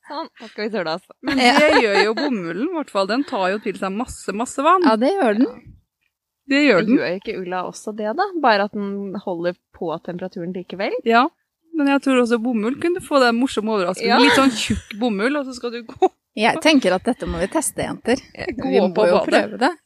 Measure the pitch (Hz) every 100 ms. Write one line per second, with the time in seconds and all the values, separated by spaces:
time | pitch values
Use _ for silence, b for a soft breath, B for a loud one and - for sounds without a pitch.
0 | - 294 320 _ 220 - 214 208 165 165
1 | _ - 262 277 247 285 311 - 220 202
2 | 302 220 294 233 165 170 294 339 277 202
3 | 196 233 285 233 185 208 214 185 190 196
4 | 247 - - 196 247 - 285 370 339 220
5 | 262 392 262 208 302 - - - _ _
6 | _ _ _ _ - 269 294 190 214 262
7 | 135 185 - 190 180 180 180 - - 214
8 | 208 262 403 349 277 208 202 208 202 202
9 | 196 185 - 170 175 180 _ - 175 160
10 | - 175 185 - 170 185 175 180 220 480
11 | - 226 277 _ _ _ _ 330 277 277
12 | 269 262 240 233 233 233 208 285 330 349
13 | - 294 247 233 262 - 208 214 180 185
14 | 226 233 269 370 269 220 - 214 - 202
15 | 247 196 226 294 269 247 240 233 226 -
16 | 370 _ _ - 220 320 311 302 185 180
17 | - - 170 175 180 320 - - - -
18 | - 254 - - - 233 - - 208 180
19 | 214 180 - - 208 202 254 -